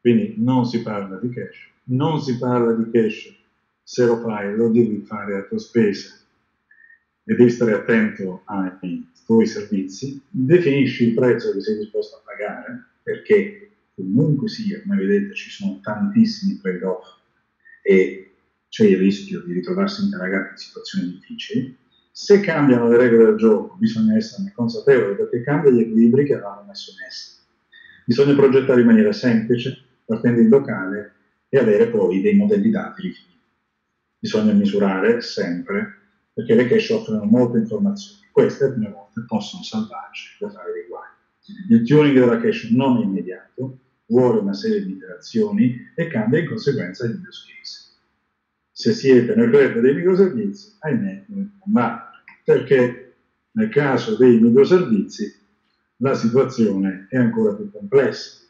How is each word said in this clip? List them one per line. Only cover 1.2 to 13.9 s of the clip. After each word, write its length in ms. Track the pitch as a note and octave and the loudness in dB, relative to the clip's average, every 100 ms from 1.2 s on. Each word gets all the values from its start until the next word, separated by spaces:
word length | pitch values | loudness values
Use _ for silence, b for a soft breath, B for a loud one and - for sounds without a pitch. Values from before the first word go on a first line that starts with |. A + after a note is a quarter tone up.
| B2 | -10
cache, 420 | A#2 F#2+ - - _ | -10 -14 -18 -20 _
non 360 | - B2+ D#3 D#3 | -6 -2 -2 -2
si 180 | C3+ A#2+ | -4 -4
parla 360 | B2+ B2 A#2 | -2 0 0
di 160 | A2+ A2 | -2 0
cache 480 | A#2+ G#2+ - - _ _ _ _ _ | 0 0 -4 -18 _ _ _ _ _
se 240 | _ - A#2+ | _ -2 0
lo 140 | A#2 | 0
fai, 340 | A#2 G#2+ G2+ | -4 -8 -6
lo 140 | G#2+ A#2 | -2 0
devi 360 | A2+ A2+ G2+ | 2 0 -2
fare 320 | - G#2+ G2+ G2 | -10 -12 -8 -10
a 60 | |
tue 160 | - A2 | -8 -10
spese 600 | - A#2 G#2+ F#2 - - _ _ _ _ _ b b b b _ | -4 0 0 -2 -12 -20 _ _ _ _ _ b b b b _
e 100 | - | -6
devi 160 | A2 A#2+ | 4 4
stare 240 | - A2+ | 4 -2
attento 680 | G2+ - A2+ G#2+ G2 F#2+ F2+ - | -2 0 0 0 -4 -10 -12 -12
ai 600 | G2 F#2 - F#2 E2 - _ | -8 -8 -8 -12 -12 -14 _
tuoi 220 | _ A2+ G#2+ | _ 2 2
servizi, 760 | G#2 G2+ G2 - - C3+ C#3 _ | -4 -6 -6 -6 -10 -12 -12 _
definisci 760 | C3 C3 F3+ E3 C#3 A#2 - | -4 2 2 2 0 0 0
il 100 | A#2 | 0
prezzo 380 | A2+ B2 A2+ A2 | 2 0 0 -2
che 80 | G2 | -6
sei 180 | G#2 G#2+ | -6 -6
disposto 380 | G#2 G#2+ G#2+ - | -6 -8 -10 -14
a 60 | |
pagare, 640 | - G2+ G#2 - - - _ _ | -20 -12 -12 -12 -16 -18 _ _
perché 680 | - - - G#3 - - - _ _ | -10 -10 2 2 2 -10 -20 _ _